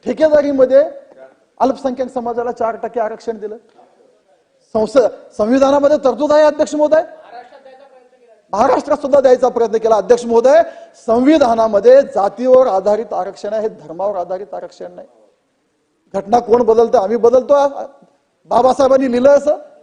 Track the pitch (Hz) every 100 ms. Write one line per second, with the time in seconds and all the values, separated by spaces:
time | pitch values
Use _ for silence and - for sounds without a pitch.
0 | - 226 311 302 285 269 254 262 320 -
1 | - - - _ _ _ 247 262 262 254
2 | 254 254 240 233 240 240 233 220 226 233
3 | 214 220 - 220 208 220 _ _ _ _
4 | _ _ _ _ _ _ _ 220 214 269
5 | 214 - - - 214 262 269 285 277 302
6 | 277 220 285 294 302 294 311 294 302 311
7 | 339 - - 240 247 277 269 262 277 254
8 | 247 _ _ _ _ 190 262 254 277 294
9 | 277 285 269 254 247 240 226 220 220 220
10 | 185 240 233 233 247 302 330 - - _
11 | - 226 254 311 262 226 226 202 208 262
12 | 277 208 202 202 254 254 254 190 190 208
13 | 226 180 185 185 208 220 214 175 151 160
14 | 196 196 175 185 196 175 180 _ 180 175
15 | - _ _ _ _ _ _ _ _ _
16 | _ 196 196 233 233 233 220 220 226 233
17 | 190 233 226 254 302 285 277 277 220 _
18 | _ _ _ _ 160 208 247 247 269 269
19 | 269 240 262 285 285 302 - _